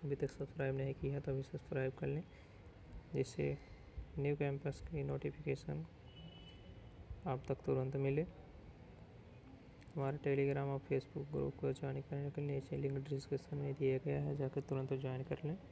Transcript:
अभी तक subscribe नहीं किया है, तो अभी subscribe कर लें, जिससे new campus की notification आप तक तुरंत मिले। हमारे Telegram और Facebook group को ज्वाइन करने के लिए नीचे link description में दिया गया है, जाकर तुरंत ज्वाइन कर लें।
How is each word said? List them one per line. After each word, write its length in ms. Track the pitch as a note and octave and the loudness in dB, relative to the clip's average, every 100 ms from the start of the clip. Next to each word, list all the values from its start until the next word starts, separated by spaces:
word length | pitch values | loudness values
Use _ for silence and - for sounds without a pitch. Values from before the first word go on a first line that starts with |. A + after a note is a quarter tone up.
अभी 120 | D3 C#3 | 0 2
तक 160 | C#3+ | 2
subscribe 460 | - C#3 - C3+ C3+ | 0 -6 0 2 4
नहीं 160 | C3+ | 2
किया 200 | C3 C#3+ | 2 2
है, 60 | C#3+ | 2
तो 120 | C#3 | 2
अभी 120 | C3+ | 0
subscribe 480 | C3+ C#3 - C3+ C3 | 0 -6 0 2 2
कर 160 | - C#3 | 2 2
लें, 160 | C#3+ - - - - - - - - - - | 2 -2 -10 -16 -16 -14 -14 -12 -12 -2 2
जिससे 420 | C3+ - C#3+ C#3+ - - - - - - | 2 2 2 2 -4 -14 -10 -8 -6 0
new 160 | C#3+ D3 | 2 4
campus 460 | C#3+ C#3 C#3+ C3+ | 2 2 0 -2
की 220 | - E3 | -4 -2
notification 840 | C#3 C#3 C#3+ C#3 D3+ C3+ - D3 D#3+ - - - - - - - - - - - - - F3+ | 0 0 -2 -2 0 0 0 -4 -4 -10 -16 -14 -14 -12 -14 -14 -12 -12 -12 -14 -10 -4 0
आप 160 | C3 - | 0 2
तक 80 | C3+ | 0
तुरंत 400 | - C3+ C3 C3+ | 4 4 4 4
मिले। 260 | C#3 C#3 F3 - - - - - - - - - - - - - - - - D#3+ | 4 6 2 -2 -14 -14 -14 -14 -14 -14 -14 -16 -16 -16 -16 -16 -16 -16 -8 0
हमारे 220 | C#3 D3 | 0 2
Telegram 500 | C#3+ C#3 C#3 C#3 C#3 | 2 6 6 4 2
और 120 | C#3 | 0
Facebook 520 | - C3+ - - C#3+ | 2 2 2 -6 -2
group 240 | D3 C#3 - | 0 0 2
को 140 | C#3 | 0
ज्वाइन 280 | C3 C#3 C3+ | 0 0 -2
करने 300 | C#3 C#3+ C#3+ | -2 -2 -2
के 100 | C#3+ | 0
लिए 100 | C#3+ | 0
नीचे 260 | C#3 C3+ C#3+ | 0 0 0
link 320 | C#3 C#3 C#3 | 2 0 0
description 480 | C#3 - C#3 - D3 | -2 0 -2 0 -2
में 160 | C#3+ | 0
दिया 240 | C3+ C3+ C3 | 4 4 4
गया 240 | C3+ C#3+ | 4 2
है, 160 | D3 C#3+ | 2 2
जाकर 240 | C3+ C#3+ | 2 0
तुरंत 320 | C#3 C3+ C3 | 2 0 2
ज्वाइन 300 | C3+ C3+ C3 | 0 0 -2
कर 140 | C3 - D3 | -2 0 0
लें। 120 | F3+ - | -2 -6